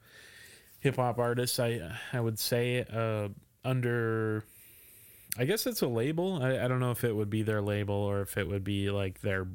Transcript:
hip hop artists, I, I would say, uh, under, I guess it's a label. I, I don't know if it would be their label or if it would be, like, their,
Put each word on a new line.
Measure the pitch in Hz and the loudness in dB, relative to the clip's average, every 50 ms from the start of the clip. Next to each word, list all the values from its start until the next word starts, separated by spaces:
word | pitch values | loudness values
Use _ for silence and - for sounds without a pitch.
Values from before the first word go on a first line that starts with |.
| _ - - - - - - - - - - - - - - - | _ -20 -20 -20 -20 -20 -20 -20 -20 -20 -20 -20 -20 -20 -14 0
hip | - 135 123 | 0 2 2
hop | 127 123 123 110 120 | 2 0 0 2 2
artists, | 120 120 120 123 123 127 - - | 2 2 2 2 0 0 0 0
I, | 120 117 117 110 82 82 113 - - - | 2 0 0 -2 -4 -8 -10 -10 -8 -4
I | - 120 | -2 0
would | 117 113 110 - | 0 0 0 0
say, | - - 123 120 120 123 123 123 - - | 0 0 2 2 2 2 0 0 -2 -2
uh, | 107 113 113 113 107 107 104 101 98 - - _ _ _ - | -2 -2 0 0 0 0 -2 -4 -6 -10 -18 _ _ _ -2
under, | 131 127 127 120 120 120 117 113 113 113 110 110 110 107 107 - - - - - - - - - - - - - - - - - - - | 0 0 2 2 2 2 2 2 2 2 2 2 0 0 -2 -4 -6 -20 -20 -20 -20 -20 -20 -20 -20 -20 -20 -20 -20 -20 -20 -10 -8 -2
I | - 127 | -2 0
guess | 156 214 226 - | 0 0 0 0
it's | 262 226 - | -2 0 0
a | 185 | 0
label. | 131 117 113 120 147 160 170 180 190 185 147 | 0 2 0 0 0 0 0 0 0 0 0
I, | 127 131 131 95 120 | 0 0 0 2 0
I | |
don't | 127 127 127 | 0 2 2
know | 127 123 | 2 0
if | 117 - 127 | 0 0 0
it | 120 104 | 0 0
would | 107 107 101 | 0 -2 0
be | 110 110 107 | 0 0 0
their | 110 107 104 | 2 0 0
label | 101 104 104 104 101 101 101 | 0 0 0 0 0 0 0
or | 101 104 101 101 101 | 0 0 0 0 0
if | 98 - - | -2 -2 -2
it | 107 95 | -2 -2
would | - 101 98 95 | 0 -2 -2 0
be, | 104 101 98 98 98 | 0 0 0 0 0
like, | 101 101 98 95 - - | 0 0 -2 -4 -6 -4
their, | - 104 95 95 92 92 | -2 0 0 0 -2 -4